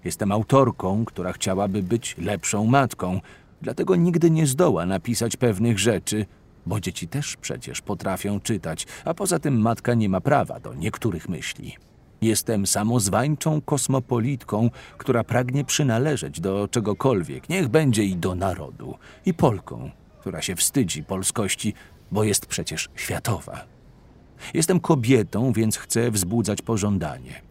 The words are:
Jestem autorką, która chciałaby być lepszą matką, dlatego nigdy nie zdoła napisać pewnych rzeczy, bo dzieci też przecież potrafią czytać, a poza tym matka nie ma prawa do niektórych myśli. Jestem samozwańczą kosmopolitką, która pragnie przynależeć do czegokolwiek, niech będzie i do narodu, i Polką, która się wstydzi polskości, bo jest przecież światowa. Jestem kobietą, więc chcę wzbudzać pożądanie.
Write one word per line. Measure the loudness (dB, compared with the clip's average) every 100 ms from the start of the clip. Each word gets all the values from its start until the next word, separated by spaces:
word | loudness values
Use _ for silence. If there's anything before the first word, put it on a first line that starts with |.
Jestem | -8 -4 0
autorką, | 0 4 6 6 2 -2 0 -2
która | -4 -8
chciałaby | -4 -2 0 0 0
być | 0 -2 -2 -6
lepszą | -4 -4 -2 0 4
matką, | 4 4 -2 -4 -4 -6 -20 -20 _
dlatego | -10 -4 2 4
nigdy | 4 6 6
nie | 6 2
zdoła | 4 4 4 0
napisać | -2 -2 -2 -2 2
pewnych | 2 2 2 2
rzeczy, | 2 2 0 -4 -4 -10 -20 -14 -6
bo | -4
dzieci | -4 -8 -6
też | -6 -6 -8
przecież | -10 -10 -10 -12
potrafią | -8 -6 -4 -4 -4 -4
czytać, | -2 -4 -4 -8 -10 -8 -6
a |
poza | -4 -2 0
tym | 0 2
matka | 2 2 0
nie | 2 2
ma | 2
prawa | 4 2 2 -6
do | -10
niektórych | -6 -6 -2 -4 -4 -6
myśli. | -8 -8 -12 -14 -16 -20 -20 -20 -2
Jestem | 0 0 0 -2 0
samozwańczą | 0 2 2 2 2 0 0 0 -2
kosmopolitką, | 0 -2 0 -2 0 -2 0 -4 -4 0 0 0 -20 -10
która | 0 0
pragnie | 2 0 0 -2 -2
przynależeć | 0 2 2 2 0 -4 -6
do | -2 -2 0
czegokolwiek, | 0 -2 0 2 2 -2 -8 -4
niech | -2 2
będzie | 4 4 4
i | 2 0
do | -2 -2
narodu, | -2 -4 -10 -12 -14 -14 -18 -6 -4
i |
Polką, | 2 2 2 -8 -12 -12 -14 -20 -12
która | -10 -8
się | -6 -2
wstydzi | 0 2 0 -2
polskości, | -6 -4 -4 -2 -2 -2 -4 -6 -16 -20 -6
bo | 0
jest | 0 0 -2
przecież | -8 -6 -8 -10 -10
światowa. | -8 -6 -2 -4 -6 -16 -16 -20 -20 -20 -20 -20 -20 -18 -6
Jestem | -2 2 2
kobietą, | 4 2 6 4 4 0 0
więc | 2 0 -2
chcę | -2 0 0
wzbudzać | 0 0 0 0 -2
pożądanie. | -2 0 0 0 -2 -8 -14 -18 -18